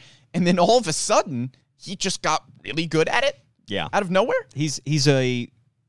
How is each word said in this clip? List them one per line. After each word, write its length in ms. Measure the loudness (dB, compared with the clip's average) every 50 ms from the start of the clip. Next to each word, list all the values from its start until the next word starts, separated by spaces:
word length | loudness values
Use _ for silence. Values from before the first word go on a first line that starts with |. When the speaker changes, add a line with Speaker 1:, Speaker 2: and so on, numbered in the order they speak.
| -8 -20 -20 _ _ _ -4
Speaker 1:
and 140 | 0 0 2
then 100 | 2 4
all 220 | 4 4 4 4
of 80 | 2 0
a 60 | -4
sudden, 600 | -4 -2 2 2 2 2 0 -4 -6 -6 -8 -10 _ _ _ _
he 200 | _ -14 -14 -10
just 280 | -6 -4 -4 -4 -2 -2
got 200 | -2 -2 -2 -4 -10 -20 _ -12
really 240 | -6 -4 -4 -4 0
good 200 | 0 0 2 2
at 160 | 0 0 0
it 160 | -2 -2 -6 _ _ _ _ _ -6
Speaker 2:
Yeah. 200 | -4 -4 -2 -2 -2
Speaker 1:
out 80 | -2
of 80 | 0 0
nowhere. 380 | 0 0 2 0 -2 -4 -4 -6 -6
Speaker 2:
He's, 260 | -6 -6 -4 -6 -6 -4
he's 240 | -2 -2 2 4 4
a 400 | 4 4 2 0 -2 -4 -6 -8 _ _ _ _ _ _ _